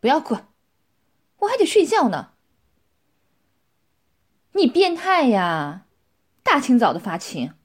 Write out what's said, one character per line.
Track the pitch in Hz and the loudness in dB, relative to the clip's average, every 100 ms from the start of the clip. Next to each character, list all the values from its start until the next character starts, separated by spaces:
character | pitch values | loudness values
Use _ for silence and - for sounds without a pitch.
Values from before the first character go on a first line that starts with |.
不 | 220 | 0
要 | 302 | -2
困， | 302 226 - _ _ _ _ _ _ _ _ _ | -2 -8 -8 _ _ _ _ _ _ _ _ _
我 | 415 | -4
还 | 523 | 0
得 | |
睡 | 392 440 349 | 2 4 2
觉 | 427 277 | 2 0
呢。 | 165 - _ _ _ _ _ _ _ _ _ _ _ _ _ _ _ _ _ _ _ _ _ _ | -2 -10 _ _ _ _ _ _ _ _ _ _ _ _ _ _ _ _ _ _ _ _ _ _
你 | 392 302 | -2 0
变 | 330 381 339 | 2 0 0
态 | 359 370 277 | 0 2 2
呀， | 202 175 160 147 170 _ _ _ _ _ _ | 2 0 -4 -6 -10 _ _ _ _ _ _
大 | - 277 | 0 0
清 | 277 247 | 2 2
早 | 214 | 2
的 | 147 | 0
发 | - 175 | -6 -10
情。 | - 165 127 - | -10 -10 -10 -12